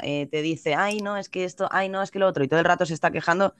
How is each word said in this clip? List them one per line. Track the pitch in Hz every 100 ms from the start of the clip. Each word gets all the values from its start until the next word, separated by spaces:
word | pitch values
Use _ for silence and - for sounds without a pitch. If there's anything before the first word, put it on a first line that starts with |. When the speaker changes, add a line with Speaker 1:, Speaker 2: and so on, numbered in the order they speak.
Speaker 1:
Mm. | -
Speaker 2:
eh, | 143 139
te | 151
dice, | 156 156 160 147
"Ay, | 202 208
no, | 202 202
es | 190
que | 180 180
esto, | - 196
ay, | 185 190
no, | 190
es | 196
que | 196
lo | 190
otro", | 156
y | 139
todo | 160
el | 175
rato | 170 170
se |
está | 160 165
quejando, | 156 170 175 196 -